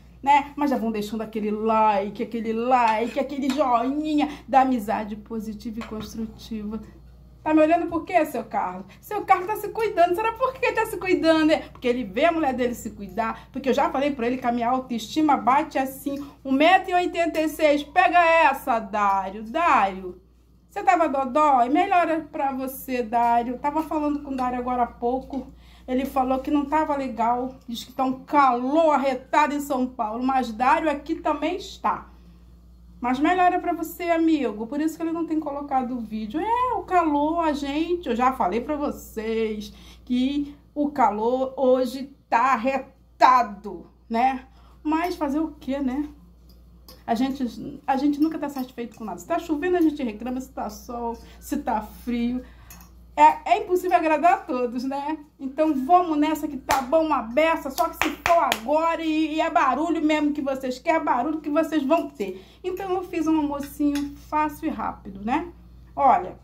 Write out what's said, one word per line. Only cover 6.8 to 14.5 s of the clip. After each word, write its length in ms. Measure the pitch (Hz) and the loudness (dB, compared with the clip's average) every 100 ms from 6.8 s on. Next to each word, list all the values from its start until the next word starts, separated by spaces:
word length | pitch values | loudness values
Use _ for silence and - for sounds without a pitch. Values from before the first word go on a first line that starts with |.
| - - - - - - | -12 -20 -20 -20 -20 -8
Tá 120 | 311 | 2
me 80 | 311 | 4
olhando 240 | 311 339 330 | 6 4 0
por 180 | 330 | -4
quê, 200 | - 359 302 | 0 0 2
seu 180 | 240 | -4
Carlos? 420 | 220 214 185 185 196 - | -4 -4 -4 -6 -14 -18
Seu 240 | - 415 | -8 -4
Carlos 220 | - 381 370 | 0 0 0
tá 100 | 427 | -6
se 120 | 415 | -6
cuidando. 460 | 415 440 359 349 | -2 -2 2 2
Será 180 | 349 440 | 2 -2
por 200 | 453 523 | -2 -4
que 180 | - 480 | -2 -2
tá 140 | 453 440 | 0 -2
se 100 | 381 | -4
cuidando, 500 | 370 311 320 320 311 | 0 2 4 4 4
né? 220 | 302 - | 2 -2
Porque 200 | - 247 | -6 -2
ele 160 | 240 | -2
vê 200 | 214 190 320 | -2 0 2
a 60 | |
mulher 200 | 330 294 | 2 0
dele 220 | 240 254 | 0 -2
se 160 | 240 214 | -4 -10
cuidar. 580 | 202 196 180 226 - - | -12 -12 -6 -6 -6 -12
Porque 160 | 262 269 | -6 0
eu 60 | |
já 140 | 240 302 | 2 2
falei 200 | 269 285 | 2 -2
pra 160 | 285 233 | -2 -2
ele 120 | 254 | -2
que 80 | |
a 60 | 247 | -2